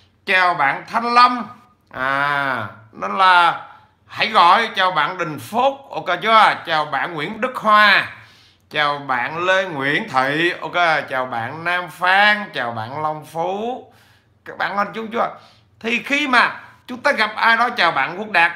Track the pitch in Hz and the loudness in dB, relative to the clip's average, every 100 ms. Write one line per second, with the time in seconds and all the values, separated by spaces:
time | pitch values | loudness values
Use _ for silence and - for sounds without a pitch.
0 | _ _ - 185 180 170 139 165 - 220 | _ _ -2 2 2 2 0 -2 -4 -4
1 | 233 240 247 247 214 - _ _ _ 123 | 2 4 4 2 -8 -16 _ _ _ -6
2 | 131 139 143 143 139 123 104 92 - - | -2 0 0 0 -2 -4 -6 -12 -20 -10
3 | 190 202 185 180 170 139 - - _ _ | -6 2 6 6 4 0 -8 -20 _ _
4 | _ - 214 214 175 202 226 214 185 160 | _ -6 0 6 6 6 2 -2 0 0
5 | 147 185 165 143 113 214 269 269 - 151 | -2 -2 -8 -8 -6 -2 0 -2 -8 -8
6 | 160 175 202 220 190 143 - 160 147 139 | -4 -2 2 6 6 2 -2 -2 -2 -4
7 | 143 165 156 220 254 254 220 214 208 185 | -4 -6 -8 -4 -6 -2 4 6 6 4
8 | 131 - - _ _ _ _ 151 147 143 | 2 -8 -20 _ _ _ _ -2 -2 -2
9 | 139 123 127 160 180 190 190 151 135 156 | -4 -4 -4 -4 0 0 0 -4 -2 -2
10 | 220 131 135 151 170 - 160 175 170 151 | -2 0 0 0 -2 -2 -4 0 0 0
11 | 135 131 127 117 117 156 170 175 175 156 | -2 -6 -4 -6 -8 -6 -4 -4 -6 -2
12 | 180 190 208 208 196 143 120 113 110 143 | 2 4 4 2 -4 -6 -6 -6 -8 -6
13 | 156 156 151 165 175 196 233 262 - _ | -6 -6 -10 -6 -6 -4 -6 -10 -14 _
14 | _ _ _ _ - - 160 196 202 190 | _ _ _ _ -16 -8 -4 -2 -4 -6
15 | 226 226 185 - - _ _ _ 226 233 | -6 -4 -4 -6 -20 _ _ _ -6 -4
16 | 220 285 294 247 180 - - - - 247 | -2 -2 2 2 2 -2 -16 -20 -16 -4
17 | 285 226 214 - 220 226 240 226 175 143 | -2 0 -2 0 2 2 0 0 0 0
18 | 135 180 208 185 170 | -2 -6 -2 2 2